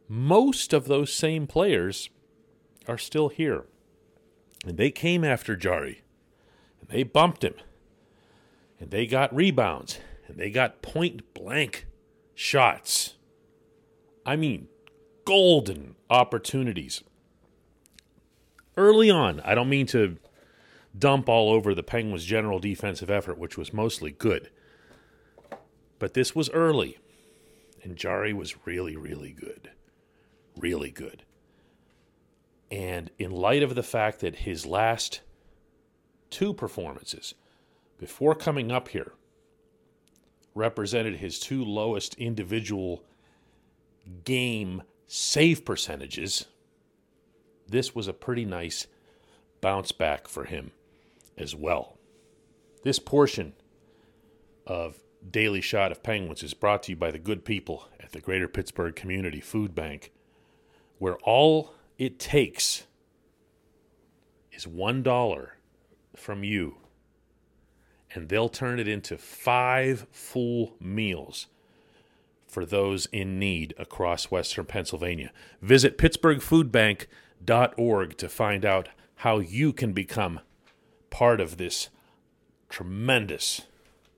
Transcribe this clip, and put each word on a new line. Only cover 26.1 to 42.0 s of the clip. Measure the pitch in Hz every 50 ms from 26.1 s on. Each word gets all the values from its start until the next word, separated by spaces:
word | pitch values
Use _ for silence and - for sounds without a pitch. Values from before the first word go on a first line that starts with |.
| -
this | 127 127 - -
was | 160 151 -
early, | - 165 165 160 151 123 82 64 - - _ _ _ _ _ _ _ _ _ _ _ _ _ _ _ -
and | - 92 87
Jarry | - 95 90 92 98 104 107
was | 104 98 82 78 - - -
really, | 87 85 90 92 80 78
really | 78 78 73 71 73 71 67
good. | 67 - - - - - - - - _ _ _ _ _ _ _ _ _ _ _ _ _ _ _ _
Really | 76 82 85 87 76 73 67
good. | 67 - 67 - - - _ _ _ _ _ _ _ _ _ _ _ _ _ _ _ _ _ _ _ _ _ _ _ _ _ _ _ _ _ _
And | 101 98 92 90 90 85 85 - - -
in | 98 90
light | 92 90 92 107 135 143 147
of | 127 123
the | 123
fact | 113 - - 113 107 107 - -
that | 104 85 -
his | - - 104 87 78 76
last | 80 87 101 110 113 117 117 - - - - - - - _ _ _ _ _ _ _ _ _ _ _ _ _ _ _ _ _ _ _
two | - - 190 208
performances | - - 120 101 - - 87 78 67 65 - - - 71 - - - _ _ _ _ _ _ _ _ _ _ _ _ _
before | - - - - 139 151 156
coming | 156 - 165 147 139 117 113
up | 123 127 - -
here | - 85 - - - _ _ _ _ _ _ _ _ _ _ _ _ _ _ _ _ _ _ _ _ _ _ _ _ _ _ _ -
represented | 104 110 113 - 117 101 95 117 117 113 110 90
his | 76 98 87 80 -
two | - - 135 135 123
lowest | 104 101 107 107 117 110 95